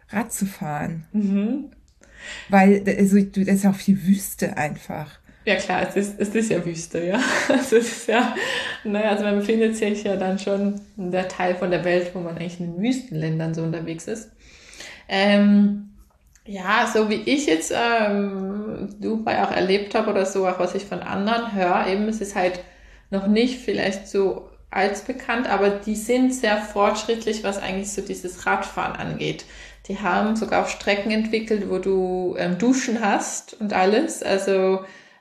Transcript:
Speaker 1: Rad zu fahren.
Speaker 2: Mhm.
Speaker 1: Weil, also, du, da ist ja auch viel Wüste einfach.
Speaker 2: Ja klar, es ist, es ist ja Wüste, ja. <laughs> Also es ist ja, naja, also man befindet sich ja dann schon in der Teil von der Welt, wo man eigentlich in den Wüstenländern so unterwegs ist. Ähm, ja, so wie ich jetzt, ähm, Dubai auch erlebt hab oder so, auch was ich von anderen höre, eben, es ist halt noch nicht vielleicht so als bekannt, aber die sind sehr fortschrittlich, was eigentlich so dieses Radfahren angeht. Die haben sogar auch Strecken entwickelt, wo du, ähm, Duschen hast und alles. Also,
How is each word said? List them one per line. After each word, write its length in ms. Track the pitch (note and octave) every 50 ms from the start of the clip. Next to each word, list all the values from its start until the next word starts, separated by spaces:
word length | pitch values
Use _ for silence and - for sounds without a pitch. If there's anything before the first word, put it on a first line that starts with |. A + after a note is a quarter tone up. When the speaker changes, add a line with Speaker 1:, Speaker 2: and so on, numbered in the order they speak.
| _ _
Speaker 1:
Rad 220 | - G3+ A#3+ -
zu 140 | - - G3+
fahren. 600 | F#3+ - - D#3+ D3+ D3 D3 D#3 D#3+ E3 E3 D#3+ -
Speaker 2:
Mhm. 600 | - G#3+ G3+ F#3+ G3 G3+ G3+ A3+ C4 D4 D4 - - - _ _ _ _ - - - - - - - - - -
Speaker 1:
Weil, 340 | G3+ G3 F#3+ G3 G3+ G3 G3
also, 340 | G3 - - G3+ F#3+ G3 G#3
du, 220 | G3 G3 - G3 F#3
da 100 | - G3
ist 100 | G3 -
ja 80 | G3
auch 40 | F#3+
viel 300 | - - - F#3+ - D#3
Wüste 520 | F#3 G3 - - - - - - G3 -
einfach. 600 | - D3 D3+ - - - - F3 D#3+ D3+ C#3+ - - _ - - _ -
Speaker 2:
Ja 100 | A3 F#3+
klar, 320 | F#3 - - F3+ - F3+
es 80 | F#3 -
ist, 240 | G3+ G3+ G3+ - -
es 160 | G#3+ - -
ist 160 | A3+ A3 -
ja 120 | - F3 E3+
Wüste, 400 | E3+ E3 D#3+ - - - E3+ E3+
ja. 160 | F3+ F#3+ B3 C4 B3 -
<laughs> 140 | - - -
Also 280 | C#4 B3+ C4+ - A3
es 100 | A#3 A#3
ist 200 | - - - -
ja, 280 | - - A#3 A#3+ A3 A3+ F#4+ A#4 - - - - - - - -
naja, 280 | A3 G3+ G#3 A3 G#3+
also 120 | G3 G3+ G#3
man 160 | G#3 G3+ G3+
befindet 380 | G3+ G#3+ A3+ A3+ A3+ A3 A3
sich 260 | - A3 G3+ G#3 G#3 -
ja 120 | G#3 G3
dann 220 | F#3+ F#3 F#3+ F#3+
schon 420 | G3 - G3+ G3 G3 G3+ G3+ G3+ G3+ - - -
in 140 | G#3+ F#3 F3+
der 160 | F3+ F#3 F#3
Teil 280 | F#3 - - F3+ F3+ F3+
von 160 | - G3+ F3+
der 120 | F3 E3 E3
Welt, 260 | F3+ F3 F3+ F3+ - -
wo 60 | F#3
man 180 | E3+ E3 E3
eigentlich 220 | E3 E3+ F3 - -
in 140 | F3 E3+ E3+
den 80 | F3
Wüstenländern 720 | G#3 B3 C4 - - - D#3 D#3 D#3 D#3+ D#3+ D#3+ D#3+ D#3+ D#3+
so 80 | D#3+ E3
unterwegs 440 | E3 E3 E3 D#3+ E3+ D#3+ E3 -
ist. 240 | - A3 A3+ - - - _ - - - - - - - - - - - - -
Ähm, 840 | - - F#3+ G3 G#3 G3+ G3+ G3+ G3+ G3+ G3+ G#3 G3+ G#3 G#3 G#3 - - - - _ _ _ _ _ _ _ _
ja, 420 | - G3+ F#3+ F3+ F#3+ G#3+ A#3 A3+ A3
so 180 | - A3 A3 G#3
wie 120 | G#3+ - -
ich 200 | A3+ C4 D4 -
jetzt, 280 | F4 - D#4+ - - -
ähm, 1120 | - A#3 A#3 A#3 A3+ G#3+ G#3 G3+ G3+ G3+ G3 G3 F#3+ F#3+ F#3+ G3+ G#3 G#3+ A3 - - - G3+ G3+ G#3
Dubai 440 | G3 G3+ A3 A3 A3 A#3 A3+ G#3 G3
auch 80 | F#3+
erlebt 440 | F3+ F3+ F3+ F#3 F#3+ G3+ G3+ - -
hab 120 | A3 G#3+
oder 180 | A3 G3 G3 F#3+
so, 220 | F#3+ - G3 F#3+
auch 120 | F#3 F3+ F3+
was 160 | F3 F3 -
ich 100 | G3 G3
von 160 | - F#3 F3
anderen 520 | - - - F#3+ G3+ G#3+ A#3 A#3 A#3 A3 G3+
höre, 340 | G3 F#3 F3 F#3 G#3+ G#3+
eben, 200 | F#3 F#3+ G#3 G#3+
es 140 | A3 A3 -
ist 140 | G3 F#3+ -
halt 240 | G3+ F3+ F3+ F3+ - - - - - - - - - _ _
noch 160 | G3 G3 F#3+
nicht 320 | G3+ G#3 A3 A#3+ B3+ - -
vielleicht 480 | - - G3 - - G3 G3+ - -
so 420 | - - G3 G3 F#3 - - - - - - - -
als 300 | - - F#3+ G#3 G3+ -
bekannt, 460 | - - C4 - - - A#3 A#3+ - -
aber 200 | G3 G3 G3+ G3+
die 260 | G3+ G3+ - G#3+ G#3+
sind 380 | G#3 - - B3 B3+ B3+ B3+ B3+
sehr 240 | - - G#3+ G#3
fortschrittlich, 840 | G#3+ G#3+ - - G3+ G3+ G#3+ G#3 - - - A3+ A3+ - G#3+ A3 - -
was 180 | G3 G3 -
eigentlich 300 | - - F#3+ G3 G3+ G3+
so 100 | - -
dieses 440 | G3 - F#3 F#3 - F3+ - - -
Radfahren 500 | F#3+ G3 - - - - F#3 E3 D#3 -
angeht. 500 | - - D#3+ D#3 D#3 D3+ D3+ D3+ - - - - - - - - - -
Die 120 | - G3 G3+
haben 360 | G#3+ F3+ F#3 G3+ G#3 G#3+ A3
sogar 280 | A3 G#3 - - F3+ -
auch 40 | -
Strecken 420 | - - - G#3 G3+ G3+ G3+ A3
entwickelt, 580 | G#3+ A3 A3 - - A3 A3 - A3 G#3 F#3+ F#3
wo 100 | F#3 F#3
du, 560 | F#3 F#3+ F#3+ F#3+ F#3 F#3 F#3 F#3 F#3 F3 -
ähm, 200 | - F3 F3 F3+ F3
Duschen 400 | A#3 B3 C4 C4 - B3+ A3 A#3 A3
hast 560 | G3+ A3+ D#4 - - - - - - - -
und 140 | G#3+ G3+ -
alles. 480 | F#3 F#3 G3 G#3+ B3 E4 - - -
Also, 600 | - - G3 F#3+ G3 G3+ G3 F#3+ F#3+ F#3+ F#3+ F#3+ G3 - - - - - - _